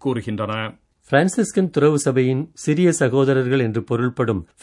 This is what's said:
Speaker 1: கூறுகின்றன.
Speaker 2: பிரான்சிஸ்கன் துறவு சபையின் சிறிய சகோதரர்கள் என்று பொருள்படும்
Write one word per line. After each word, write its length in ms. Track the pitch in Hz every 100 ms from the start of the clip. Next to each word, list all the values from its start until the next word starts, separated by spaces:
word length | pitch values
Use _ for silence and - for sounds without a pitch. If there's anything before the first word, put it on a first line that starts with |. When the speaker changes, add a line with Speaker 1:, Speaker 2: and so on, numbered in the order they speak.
| 139
Speaker 1:
கூறுகின்றன. 720 | 117 110 107 107 110 110 - _ _ -
Speaker 2:
பிரான்சிஸ்கன் 580 | 143 185 240 208 - 185
துறவு 300 | 151 147 147
சபையின் 500 | 143 127 127 131 160
சிறிய 380 | - - 151 180
சகோதரர்கள் 680 | 165 131 135 135 131 127 135
என்று 240 | 113 110
பொருள்படும் 640 | 104 120 123 127 117 98 - _